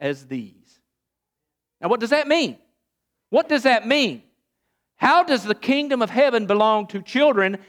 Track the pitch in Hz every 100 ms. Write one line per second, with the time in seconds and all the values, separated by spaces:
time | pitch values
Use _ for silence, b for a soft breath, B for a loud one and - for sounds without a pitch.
0 | 143 139 131 131 101 - _ _ _ _
1 | _ _ _ _ _ _ _ _ 175 233
2 | 226 294 285 330 214 - _ _ _ _
3 | _ _ _ 262 330 294 262 233 220 294
4 | 233 123 _ _ _ _ _ _ _ -
5 | 247 330 349 254 202 208 - 277 285 254
6 | 214 233 285 233 196 208 214 214 202 202
7 | - 254 294 208 190 196